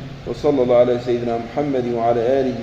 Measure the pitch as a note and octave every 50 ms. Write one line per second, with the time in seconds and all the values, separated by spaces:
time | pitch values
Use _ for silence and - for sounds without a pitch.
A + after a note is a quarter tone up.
0 | - - - - - - A#2+ - - D3 D3 C3 B2 A#2+ B2 A#2+ B2 B2+ A#2+ A#2+
1 | B2 B2+ A#2+ A#2+ A#2 A#2+ A#2 A#2 A#2+ A2+ - D3 D3 D3 C3+ B2+ A#2+ A#2+ A#2+ A#2
2 | A2+ A#2 A#2+ A#2+ A2+ B2 C3+ C#3 C3 B2+ A#2+ A#2